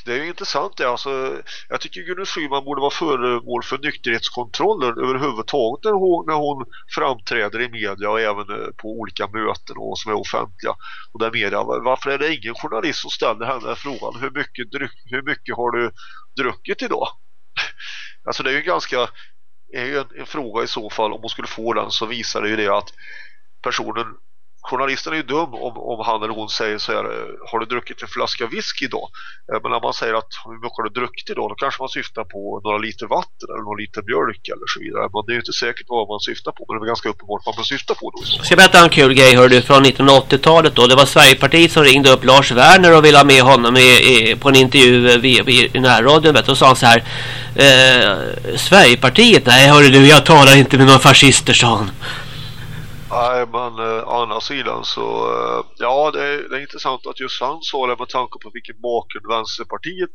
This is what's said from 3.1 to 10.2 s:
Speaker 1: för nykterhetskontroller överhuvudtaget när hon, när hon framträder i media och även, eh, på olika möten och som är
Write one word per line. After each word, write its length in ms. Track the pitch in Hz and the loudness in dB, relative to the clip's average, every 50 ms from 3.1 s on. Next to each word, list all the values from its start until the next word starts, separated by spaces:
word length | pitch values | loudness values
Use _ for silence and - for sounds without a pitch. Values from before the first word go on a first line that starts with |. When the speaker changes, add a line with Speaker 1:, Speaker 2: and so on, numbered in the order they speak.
| 139 127 120 123 120 120 117 123 120 117 117 | -6 -6 -6 -6 -6 -8 -8 -10 -10 -10 -10
Speaker 1:
för 160 | - 131 135 | -10 -12 -10
nykterhetskontroller 1200 | 139 151 - - - 123 117 113 - - - 123 120 110 - - 151 202 220 180 131 120 117 131 131 | -10 -10 -12 -10 -10 -8 -8 -8 -8 -10 -12 -12 -14 -12 -10 -6 -6 -6 -4 -4 -6 -8 -8 -6 -8
överhuvudtaget 800 | 127 131 131 147 143 120 110 110 - - 143 117 110 131 - - | -6 -6 -6 -8 -8 -10 -10 -12 -10 -8 -6 -6 -6 -8 -8 -6
när 80 | 214 208 | -6 -4
hon, 340 | 190 190 185 170 170 170 | -4 -2 -2 -4 -4 -6
när 80 | 156 156 | -6 -6
hon 300 | 151 147 143 143 135 123 - - - - - - | -6 -6 -8 -10 -10 -14 -16 -18 -20 -18 -14 -10
framträder 680 | 151 151 143 127 107 - - 120 117 104 104 107 113 | -8 -6 -6 -6 -8 -10 -8 -8 -6 -6 -6 -8 -10
i 80 | 123 123 | -10 -10
media 420 | 117 113 107 98 98 98 101 104 | -10 -12 -10 -10 -10 -10 -8 -6
och 100 | 107 113 | -6 -4
även, 300 | 113 107 104 101 104 98 | -4 -6 -6 -8 -12 -14
eh, 160 | 104 110 110 - - - - | -14 -14 -14 -14 -16 -16 -16
på 60 | 107 | -16
olika 380 | 110 113 110 101 - - 104 | -14 -14 -14 -14 -12 -12 -12
möten 500 | 101 101 110 110 104 98 - - - 110 | -10 -10 -8 -8 -8 -8 -10 -14 -18 -18
och 220 | 110 113 110 104 - | -16 -14 -14 -14 -14
som 140 | - 110 107 | -10 -8 -8
är 80 | 104 | -8